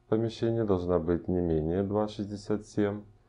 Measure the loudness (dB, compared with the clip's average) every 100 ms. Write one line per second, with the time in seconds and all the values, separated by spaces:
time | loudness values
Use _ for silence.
0 | _ 0 0 -2 0 0 2 2 2 0
1 | 2 0 2 0 2 2 2 0 0 -2
2 | -2 -4 -8 -8 -4 -4 -4 0 0 -2
3 | -10 -20